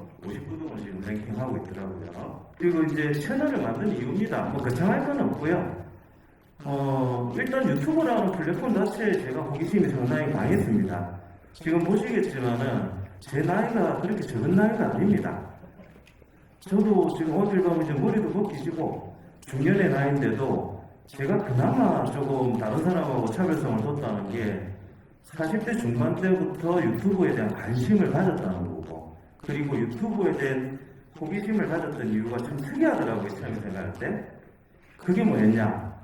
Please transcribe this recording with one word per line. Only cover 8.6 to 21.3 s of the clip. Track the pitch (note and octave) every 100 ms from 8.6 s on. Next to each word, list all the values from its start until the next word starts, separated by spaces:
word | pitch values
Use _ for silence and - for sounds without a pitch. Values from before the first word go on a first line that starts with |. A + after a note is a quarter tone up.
| B3+
자체에 | G3 F#3+ A#3 G#3
제가 | F3+ - C3+
호기심이 | C#3+ D3 E3+ G3+ C#3
상당히 | B2+ B2 D3+ D3
강했습니다. | - B2 G3+ - G#2 F#2 F2 F2 - - - -
지금 | - E3 E3+
보시겠지만은 | E3+ G#3+ A#3 G#3 - C3+ B2 A#2+ - - - - - -
제 | - C#3
나이가 | D#3+ G3 A#3+ A#3 E3+ -
그렇게 | F#3 G#3+
적은 | - - -
나이가 | G3 G#3+ A3+ -
아닙니다. | - G#3 - - - - - - - - - - - - - - -
저도 | - G3+ G#3+ F#3 D#3+ -
지금 | D#3+ G3
어딜 | G3+ F#3
가면 | F3 D#3+
이제 | D3
머리도 | C#3 G#3+ G#3+ F3
벗기시고 | G3 - C#3+ E3 D#3+ D3+ - - - - -
중년의 | - C3 D#3+ G3+ F3
나이인데도 | C#3 C#3 C#3 A2+ G#2+ C3+ G3 - - - - -
제가 | - C3+